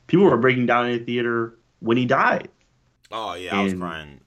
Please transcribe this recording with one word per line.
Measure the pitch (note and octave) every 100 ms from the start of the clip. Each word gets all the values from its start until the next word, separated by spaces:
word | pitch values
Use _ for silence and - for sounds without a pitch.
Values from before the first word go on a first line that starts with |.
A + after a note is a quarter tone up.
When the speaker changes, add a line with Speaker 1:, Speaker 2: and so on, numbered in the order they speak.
| -
Speaker 1:
people | E3+ F#3+
were | A#2+
breaking | B2+ B2+ A#2+
down | A#2+ A#2+
in | A#2+
the | A#2+
theater | A#2+ A#2+ A#2 A2+ - _ _
when | A2 A#2+
he | B2
died. | C3+ A3 - - _ _ _ _ _ _
Speaker 2:
Oh | A2 G#2+ F2
yeah, | F2+ F2
I |
was | G2
Speaker 1:
And | F#2
Speaker 2:
crying | F2 D#2+ D2+ C2+